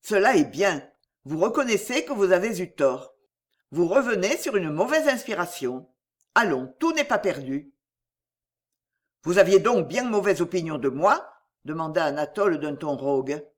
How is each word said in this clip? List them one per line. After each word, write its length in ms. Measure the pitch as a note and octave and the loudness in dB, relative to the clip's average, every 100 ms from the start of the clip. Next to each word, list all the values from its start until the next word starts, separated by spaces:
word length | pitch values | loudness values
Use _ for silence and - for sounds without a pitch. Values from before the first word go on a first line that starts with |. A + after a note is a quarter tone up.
Cela 340 | - G#3 G#3 | 0 2 4
est 160 | G3 C3+ | 4 2
bien. 380 | C3+ G3 D3+ - _ _ _ | 2 0 0 -8 _ _ _
Vous 140 | C3+ D#3 | -10 -2
reconnaissez 640 | G#3 A#3 B3+ G#3+ - B3+ | 0 2 0 0 0 -4
que 80 | - | -2
vous 200 | B3 F#3+ | 0 4
avez 280 | F3+ G#3+ F#3 | 4 2 -4
eu 140 | F3 | -8
tort. 400 | - C#3 B2+ - _ _ _ _ _ _ | 0 0 0 -10 _ _ _ _ _ _
Vous 160 | D3 E3+ | -2 2
revenez 500 | A3 B3 G#3 F#3 D#4 | 2 2 -2 0 -2
sur 200 | - G#3+ | -2 -4
une 140 | E3 | -4
mauvaise 380 | D3+ A#3 D#4 C#4+ | -2 0 0 0
inspiration. 800 | B3+ - F#3+ F3 - B2+ B2+ - _ _ _ _ | -2 -6 -6 -6 -6 -8 -8 -14 _ _ _ _
Allons, 400 | - G#3+ C3+ C3 - | 0 0 -2 -4 -4
tout 140 | E4 | -2
n'est 120 | D#4 | -2
pas 140 | C#4+ A3+ | -2 0
perdu. 540 | G3 C#3+ C3 C#3 - _ _ _ _ _ _ _ _ _ _ _ _ _ _ _ | -2 -4 -6 -8 -10 _ _ _ _ _ _ _ _ _ _ _ _ _ _ _
Vous 160 | D#3 F3+ | -2 4
aviez 220 | F3+ F#3+ | 6 6
donc 260 | G3+ B3 C#3+ | 6 2 0
bien 180 | A3 | -4
mauvaise 380 | B3 G#3+ G3 E3 | -2 0 0 0
opinion 360 | E3+ F#3 E3 D3+ | 0 -2 -4 -2
de 100 | C3+ | -4
moi ? 440 | C3 F#3 C#4+ - _ _ _ | 0 2 2 -2 _ _ _
demanda 400 | - D#3 D#3+ D#3 | -10 -8 -4 -2
Anatole 540 | D#3 D3 D3 - G3+ D3+ | -2 -2 -6 0 0 0
d'un 160 | D3 | -4
ton 220 | C#3+ D#3 C3+ | -6 -6 -4
rogue. 500 | C3+ C#3 C3 D3 D3 | 0 -2 -2 -8 -10